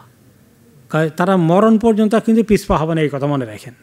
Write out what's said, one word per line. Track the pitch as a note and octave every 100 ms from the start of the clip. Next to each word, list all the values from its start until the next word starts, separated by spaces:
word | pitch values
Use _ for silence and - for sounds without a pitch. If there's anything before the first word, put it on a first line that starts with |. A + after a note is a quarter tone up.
| - _ _ _ _ _ _ _ - D#3 D#3+ D3
তারা | F3+ F#3+
মরণ | D#3+ F3+ A3 A3
পর্যন্ত | A#3 G#3+ A3
কিন্তু | A3 - A3+
পিছপা | G#3+ G3+ - F3
হবে | D#3
না, | D#3+
এই | D3+
কথা | C#3 C#3+
মনে | C#3
রাখেন। | A#2 G#2 B2+ -